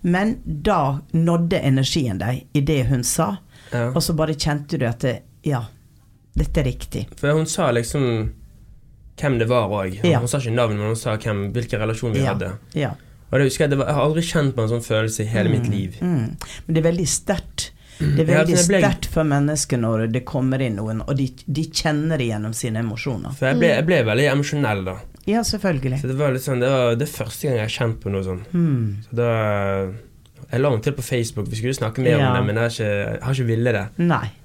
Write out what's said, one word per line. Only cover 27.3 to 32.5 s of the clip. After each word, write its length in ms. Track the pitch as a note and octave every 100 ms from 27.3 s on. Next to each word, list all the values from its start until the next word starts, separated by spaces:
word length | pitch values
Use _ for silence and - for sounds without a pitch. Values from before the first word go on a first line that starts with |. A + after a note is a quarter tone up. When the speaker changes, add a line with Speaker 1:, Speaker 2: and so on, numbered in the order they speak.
| -
Speaker 2:
gang 140 | D3 A#2+
jeg 20 |
har 80 | A2 - A#2+
kjent 120 | A2+
på 100 | G#2
noe 140 | G2
sånn. 160 | F#2+ F2+ -
Speaker 1:
Mm. 420 | F3 E3+ C3 A2 G2+
Speaker 2:
Så 120 | - A#2
da, 760 | A#2 A2+ G#2+ G#2 G2 G2 F#2+ G#2+ - - - - -
jeg 100 | B2
la 80 | C#3+
meg 100 | A2+
til 120 | C#3+
på 100 | C#3
Facebook, 440 | - B2 A2+ - F#2+
vi 80 | A2
skulle 180 | A#2+ C3
snakke 240 | A2 B2
mer 160 | B2+ A2+
Speaker 1:
Ja. 140 | G#2+
Speaker 2:
om 40 | B2
det, 80 |
men 80 | -